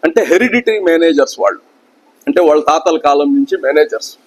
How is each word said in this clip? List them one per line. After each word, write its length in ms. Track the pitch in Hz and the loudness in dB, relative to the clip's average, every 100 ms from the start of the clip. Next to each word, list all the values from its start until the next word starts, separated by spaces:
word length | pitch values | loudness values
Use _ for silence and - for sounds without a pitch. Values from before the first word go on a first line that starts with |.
అంటే 180 | 160 196 214 | -2 -2 0
హెరిడిటరీ 500 | 170 247 233 233 220 185 | 0 2 -2 -2 -2 0
మేనేజర్స్ 480 | 165 170 143 131 - | 2 2 2 -2 0
వాళ్ళు, 200 | 101 92 _ _ _ _ _ _ - | -4 -4 _ _ _ _ _ _ -4
అంటే 140 | 151 170 | 0 2
వాళ్ళ 120 | 151 151 | 2 2
తాతల 260 | 156 175 160 147 | 0 0 0 0
కాలం 220 | 143 143 139 | 0 2 0
నుంచి 200 | 139 190 | 0 -2
మేనేజర్స్. 480 | 135 147 151 110 - - | 0 2 0 -2 -10 -20